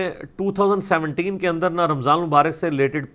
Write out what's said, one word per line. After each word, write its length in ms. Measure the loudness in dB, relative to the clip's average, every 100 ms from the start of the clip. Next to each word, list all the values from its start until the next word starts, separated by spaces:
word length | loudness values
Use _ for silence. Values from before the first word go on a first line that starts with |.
| -2 -6 -12 -6
टू 140 | -4
थाउजेंड 300 | 0 2 2
सेवनटीन 560 | 0 0 0 -4 -4 -2
के 80 | -2
अंदर 260 | 0 0
ना 120 | 0
रमज़ान 340 | 0 0 2 2
मुबारक 340 | 4 4 4
से 160 | 0 -2
रिलेटेड 360 | 0 0 0 -6